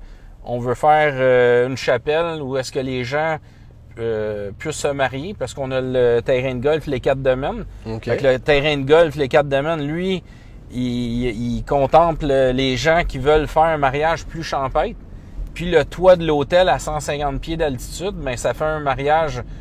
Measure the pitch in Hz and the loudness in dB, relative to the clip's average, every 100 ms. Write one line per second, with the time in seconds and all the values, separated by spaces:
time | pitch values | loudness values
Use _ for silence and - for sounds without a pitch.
0 | - - - - - 120 120 117 156 151 | -10 -20 -20 -18 -8 -6 -2 2 4 6
1 | 151 131 131 127 123 123 123 131 - 127 | 4 2 4 6 6 4 2 -2 0 0
2 | 147 156 170 160 135 135 123 143 131 127 | 0 -2 -2 -4 -6 -6 -4 -6 -4 -6
3 | 123 147 160 160 - - - - - - | -4 -2 -2 -4 -8 -20 -20 -20 -20 -8
4 | 113 110 107 104 101 98 160 143 151 139 | -4 -4 -4 -6 -8 -10 -10 -4 -4 -2
5 | 127 135 170 208 127 - 131 131 131 127 | -2 -4 -10 -8 -10 -8 -4 -4 -2 2
6 | 120 117 113 127 131 127 139 156 147 127 | 2 2 2 0 -2 -2 0 0 -2 -4
7 | 147 135 135 127 147 226 - - 113 113 | -2 0 0 0 -2 -6 -10 -14 -10 -8
8 | 120 113 135 127 117 143 151 143 131 156 | -4 0 2 2 2 2 2 -2 4 6
9 | 165 139 135 151 143 139 151 165 143 160 | 6 2 2 2 2 0 0 -2 -4 -4
10 | 185 185 - - - - - 123 123 120 | -2 -4 -6 -20 -20 -20 -12 -6 -4 -2
11 | 120 120 123 110 120 113 - 143 135 160 | -4 -2 -2 -4 -4 -4 -2 0 4 6
12 | 170 147 151 135 131 127 135 127 147 165 | 4 2 0 2 4 2 0 0 2 2
13 | 170 135 135 156 139 160 160 156 135 143 | 0 0 2 4 2 2 2 2 0 0
14 | 156 165 - 165 156 156 135 151 196 - | 0 -2 -6 -10 -6 -4 -2 -2 -2 -6
15 | - - - - - - 175 165 - - | -16 -18 -16 -12 -10 -8 0 2 2 4
16 | 180 180 160 147 139 175 185 135 - 151 | 6 6 4 0 2 4 4 2 -2 -6
17 | 147 147 143 135 160 160 156 123 - - | -4 -4 -4 -4 -6 -2 -2 -2 -8 -8
18 | 180 185 139 120 131 117 156 156 143 127 | -8 -6 -6 -4 -4 -2 -2 -2 -2 -2
19 | 139 - 156 127 - - | 0 2 0 -4 -10 -14